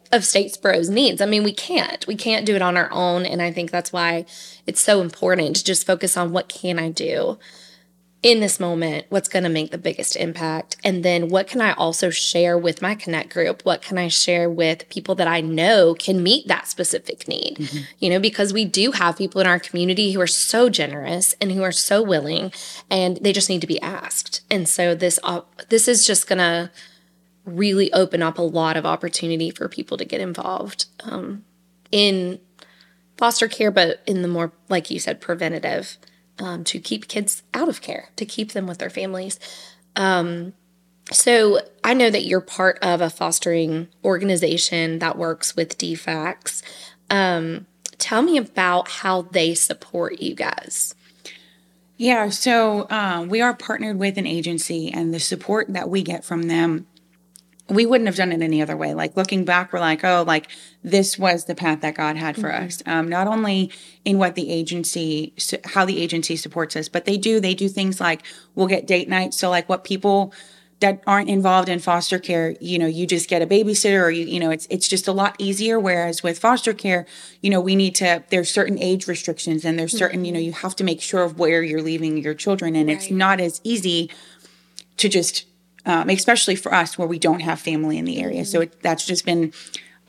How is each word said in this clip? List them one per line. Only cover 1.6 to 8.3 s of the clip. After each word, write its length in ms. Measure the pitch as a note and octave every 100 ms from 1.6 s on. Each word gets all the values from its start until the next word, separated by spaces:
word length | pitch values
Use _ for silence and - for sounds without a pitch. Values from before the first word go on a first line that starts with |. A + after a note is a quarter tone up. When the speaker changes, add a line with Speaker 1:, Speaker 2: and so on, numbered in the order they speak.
| - F4 - - -
Speaker 1:
We 80 | G#3+
can't 300 | A#3 A3 G#3+
do 100 | G3
it 60 |
on 160 | F3+ F3
our 140 | -
own. 320 | - F3+ F3 F3+
And 160 | F3
I 100 | F3
think 200 | E3+ E3+
that's 200 | F3 F3
why 340 | F3+ E3+ E3+ E3+ - - - -
it's 140 | -
so 220 | - G#3
important 560 | F3 - F3+ F3+ D3+ D#3+
to 60 | -
just 200 | F3+ -
focus 300 | F3+ F#3 F3+
on 160 | E3+
what 160 | F3+ G3
can 320 | - F3+ E3+
I 100 | E3
do 460 | E3 D#3+ D#3 - G#3+ - - - - _ _ _ _
in 160 | A#3+